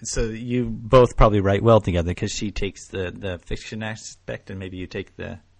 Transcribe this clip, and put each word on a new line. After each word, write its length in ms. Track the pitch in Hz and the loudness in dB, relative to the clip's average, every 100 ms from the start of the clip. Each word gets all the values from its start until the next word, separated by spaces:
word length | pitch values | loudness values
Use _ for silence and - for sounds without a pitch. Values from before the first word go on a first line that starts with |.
so 200 | 110 - | -8 -4
you 420 | 117 113 123 123 117 | -4 -6 -4 -2 -2
both 480 | 110 110 127 120 - | -6 4 6 6 6
probably 240 | 117 104 | 4 6
write 220 | 95 101 | 2 4
well 180 | 110 110 | 6 6
together 320 | 104 87 85 | 4 0 -2
'cause 180 | 90 107 | -4 -6
she 180 | - 104 | -6 -6
takes 380 | - 98 - - | -4 -6 -8 -12
the, 240 | 98 90 101 | -8 -8 -8
the 220 | 98 87 | -10 -10
fiction 460 | - 120 - 110 | -10 -12 -10 -10
aspect 680 | 110 107 - - - 113 - | -10 -10 -16 -16 -14 -14 -12
and 80 | 95 | -12
maybe 180 | 95 92 | -12 -10
you 120 | 90 | -10
take 280 | 101 95 - | -10 -12 -14
the, 220 | 90 92 _ | -14 -14 _